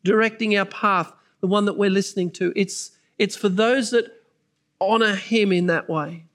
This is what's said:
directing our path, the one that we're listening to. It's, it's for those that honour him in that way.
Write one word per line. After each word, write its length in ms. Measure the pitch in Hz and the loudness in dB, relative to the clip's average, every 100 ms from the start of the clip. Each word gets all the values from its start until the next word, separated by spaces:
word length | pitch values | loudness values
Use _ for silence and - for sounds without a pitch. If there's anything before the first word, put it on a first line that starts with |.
directing 540 | 180 214 220 220 220 202 | 2 2 2 -2 0 0
our 80 | |
path, 480 | 196 - 208 190 160 _ _ _ | -2 -2 0 0 -2 _ _ _
the 60 | 185 | 0
one 200 | 208 202 | 0 0
that 100 | 196 | 0
we're 140 | 202 | 2
listening 400 | 190 190 196 180 | 2 0 -4 -4
to. 200 | - 180 - | -2 -2 0
It's, 360 | 190 - - _ _ - | -2 -4 -12 _ _ -4
it's 180 | 196 - | -4 0
for 120 | 208 | -2
those 420 | 185 226 269 214 | 2 2 2 0
that 160 | 240 226 - _ _ _ _ _ _ | -2 -2 -14 _ _ _ _ _ _
honour 340 | 190 220 220 | 0 2 2
him 380 | 196 - 226 202 | 0 0 0 2
in 140 | 180 175 | 2 2
that 220 | 165 - | 0 -2
way. 360 | 160 147 170 - | -6 -6 -12 -20